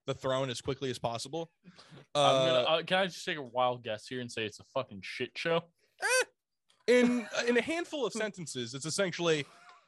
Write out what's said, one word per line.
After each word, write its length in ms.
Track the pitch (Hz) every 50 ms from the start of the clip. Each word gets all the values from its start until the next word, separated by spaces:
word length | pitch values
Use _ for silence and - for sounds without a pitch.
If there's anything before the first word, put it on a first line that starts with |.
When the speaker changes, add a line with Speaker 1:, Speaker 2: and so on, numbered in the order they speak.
| _
Speaker 1:
the 80 | - 131
throne 360 | - - 139 131 131 135 131
as 100 | 120 -
quickly 280 | - - 135 - 139 131
as 100 | 120 -
possible. 500 | - 120 117 113 - 139 143 165 165 - _ _ _ - - - - - - 139 - _ -
Speaker 2:
I'm 320 | 147 143 139 127 135 131 131
gonna, 40 | 127 127
Speaker 1:
Uh, 40 | 123
Speaker 2:
uh, 200 | 147 160 165 165
can 140 | 170 180 185
I 60 | 196 185
just 160 | - - -
take 120 | 190 175 151
a 40 |
wild 420 | 139 120 113 123 127 127 123 123 117
guess 220 | 117 107 107 - -
here 120 | 131 127
and 100 | 123 120
say 140 | - 120 110
it's 140 | 104 - -
a 40 | - - _
fucking 260 | 139 123 - - 98 92
shit 280 | - - - 127 120 - -
show? 260 | - 165 165 170 170 - _ _ _ _ _ -
Speaker 1:
eh, 240 | - 427 480 508 480 - _ _ _ _ _ _ _ _ _ _ _ -
in, 400 | 240 247 247 240 247 247 214 208 - - 233 240
in 100 | 240 240
a 40 |
handful 440 | 233 - 320 339 349 - - 302 254
of 60 | 196 -
sentences, 600 | 226 214 214 - 185 170 143 - 127 120 113 123
it's 120 | 139 135
essentially, 600 | 160 147 - 196 180 165 - 170 170 160 151 139 - - - - - - - _